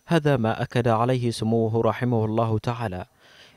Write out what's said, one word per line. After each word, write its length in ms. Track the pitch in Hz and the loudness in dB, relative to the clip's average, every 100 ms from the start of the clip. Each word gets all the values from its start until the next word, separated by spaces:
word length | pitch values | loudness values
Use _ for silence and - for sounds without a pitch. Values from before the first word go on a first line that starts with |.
| - | -2
هذا 300 | 165 147 135 | 0 2 2
ما 240 | 110 - | 0 -2
أكد 260 | 123 127 120 | -2 0 2
عليه 440 | 110 123 127 120 | 2 2 0 -2
سموه 500 | 113 110 113 113 113 | -2 0 2 2 2
رحمه 440 | 113 107 123 117 110 | 0 0 0 0 0
الله 320 | 110 113 110 | 0 0 0
تعالى، 480 | - 117 113 90 92 _ - - - | -2 -6 -6 -8 -12 _ -20 -20 -20